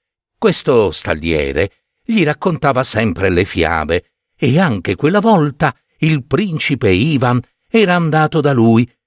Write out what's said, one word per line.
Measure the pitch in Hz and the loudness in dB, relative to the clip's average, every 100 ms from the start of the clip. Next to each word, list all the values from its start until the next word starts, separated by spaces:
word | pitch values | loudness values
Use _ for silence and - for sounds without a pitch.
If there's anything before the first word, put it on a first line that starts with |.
| _ _ _ | _ _ _
Questo | - 214 - - 123 98 | -2 0 0 2 2 2
stalliere | - - 80 82 78 69 69 98 _ _ _ | -2 -6 -4 -2 -2 -2 -2 -4 _ _ _
gli | - 220 | -4 0
raccontava | 151 151 190 165 143 127 | 0 -2 -4 -2 -2 -2
sempre | 131 110 110 87 95 | -2 -2 -2 -2 0
le | 87 | 0
fiabe | 98 92 80 82 76 85 - _ _ | 0 -2 -2 -2 -2 -4 -6 _ _
e | _ 139 147 | _ 0 2
anche | 180 101 90 | 0 -2 -4
quella | 95 151 202 | -2 0 0
volta | 226 202 147 - 147 - _ _ | 2 2 0 -2 -4 -4 _ _
il | 160 151 | -2 -2
principe | - 139 208 160 - 135 107 | -2 -2 -2 -4 -4 -2 0
Ivan | 92 151 139 123 123 - _ _ | 2 2 0 0 -2 -4 _ _
era | 226 196 | 0 2
andato | 180 165 156 151 165 | 0 0 0 0 0
da | 143 | 0
lui | 127 113 113 120 _ | 2 4 4 0 _